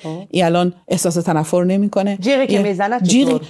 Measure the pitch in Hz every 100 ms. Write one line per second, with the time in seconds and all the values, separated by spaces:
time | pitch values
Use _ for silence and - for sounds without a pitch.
0 | 160 165 202 180 170 175 180 175 - 180
1 | 185 170 170 156 156 180 180 196 202 202
2 | 202 196 196 269 269 202 202 185 202 240
3 | 180 233 269 247